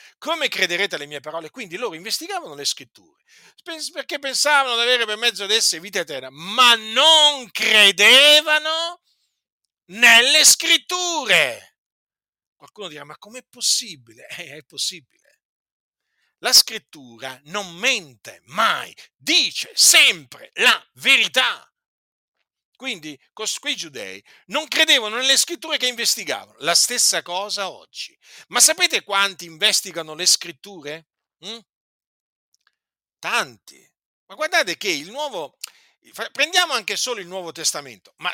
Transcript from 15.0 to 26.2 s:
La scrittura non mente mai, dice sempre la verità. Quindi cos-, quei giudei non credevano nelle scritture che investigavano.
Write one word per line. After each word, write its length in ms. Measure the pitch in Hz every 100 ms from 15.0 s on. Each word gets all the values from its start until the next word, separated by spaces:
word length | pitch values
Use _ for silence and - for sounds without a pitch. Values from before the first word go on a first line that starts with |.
| 127 _ _ _ _ _ _ _ _ _ _ _ _ _
La 120 | 247
scrittura 840 | 247 - 220 - 302 254 113 131 131 143
non 280 | 202 185 170
mente 640 | 262 240 156 120 - 98 _
mai, 500 | 170 220 147 113 - - _
dice 560 | 139 339 208 - -
sempre 800 | - - 330 277 180 131 - - -
la 260 | 240 202 -
verità. 760 | 127 233 262 202 262 247 185 - _ _ _ _ _ _ _ _ _ _ _
Quindi 420 | 262 196 151 139 _
cos-, 260 | - 214 -
quei 160 | 285 233
giudei 480 | 165 127 95 98 - _ _
non 200 | 262 311
credevano 480 | - 320 285 214 226
nelle 180 | 262 269
scritture 420 | - 339 320 277
che 100 | 254
investigavano. 680 | 233 226 -